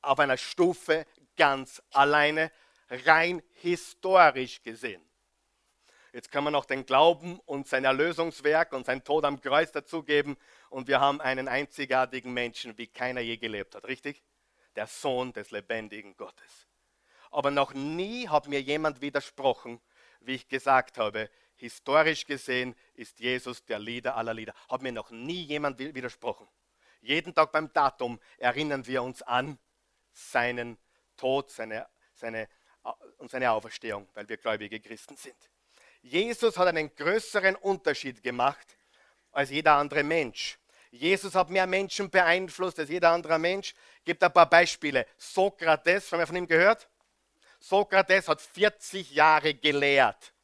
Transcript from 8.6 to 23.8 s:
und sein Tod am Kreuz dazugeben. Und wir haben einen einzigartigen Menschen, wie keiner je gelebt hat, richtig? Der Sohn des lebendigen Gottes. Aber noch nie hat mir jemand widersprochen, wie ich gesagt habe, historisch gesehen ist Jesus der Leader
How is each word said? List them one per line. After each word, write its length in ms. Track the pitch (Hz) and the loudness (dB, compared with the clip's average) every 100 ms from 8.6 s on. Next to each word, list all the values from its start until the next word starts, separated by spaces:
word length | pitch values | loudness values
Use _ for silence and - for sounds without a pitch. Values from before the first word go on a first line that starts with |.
| 165 | 0
und 120 | 135 127 | -4 -4
sein 200 | 131 - | -6 -2
Tod 180 | 151 | 0
am 160 | 147 139 | 0 -4
Kreuz 320 | 139 139 160 | 0 0 0
dazugeben. 640 | 151 - 165 143 147 143 139 _ _ _ | -4 -8 -10 0 0 0 -8 _ _ _
Und 200 | 135 127 | -14 0
wir 100 | 139 | 2
haben 220 | 139 143 | 2 0
einen 260 | 139 131 131 | -2 -4 -2
einzigartigen 840 | 127 143 - 135 131 127 131 123 | -4 -4 -8 -2 0 0 -4 -8
Menschen, 440 | 123 120 113 123 110 | -6 -6 -8 -16 -14
wie 100 | 117 | -16
keiner 340 | - 127 127 | -8 -6 -6
je 160 | 117 117 | -6 -6
gelebt 380 | 117 107 98 104 | -8 -8 -10 -14
hat, 100 | 110 | -12
richtig? 360 | 131 147 143 _ _ _ _ _ - | -10 -10 -12 _ _ _ _ _ -12
Der 120 | 107 | -10
Sohn 460 | - 151 127 127 | -8 -6 -4 -6
des 180 | 110 104 | -10 -12
lebendigen 640 | 104 101 113 110 104 101 95 | -14 -8 -8 -8 -16 -20 _
Gottes. 520 | 104 _ - - _ _ _ _ _ _ _ | -20 _ -20 -20 _ _ _ _ _ _ _
Aber 200 | 151 139 | -4 -2
noch 220 | 143 139 | 0 -2
nie 560 | 135 143 160 196 240 233 | -4 -8 -6 -8 -8 -2
hat 180 | 151 143 | -2 -2
mir 140 | 143 | -6
jemand 400 | 135 151 156 131 | -4 -2 -2 -4
widersprochen, 800 | 143 143 - - 135 117 123 117 _ _ _ _ | -6 -6 -8 -2 -2 -2 -6 -18 _ _ _ _
wie 140 | 117 131 | -12 -12
ich 120 | - | -8
gesagt 500 | 135 139 135 - - | -6 2 2 0 -4
habe, 320 | 107 107 110 _ _ _ | -6 -4 -10 _ _ _
historisch 680 | 120 - - 147 160 156 - | -18 -16 0 2 2 0 -6
gesehen 500 | 139 - 127 127 117 _ | -10 -4 -4 -4 -10 _
ist 260 | - 113 _ | -20 -20 _
Jesus 460 | 120 127 123 123 _ | -6 -4 -6 -14 _
der 140 | |
Leader 360 | 107 | -10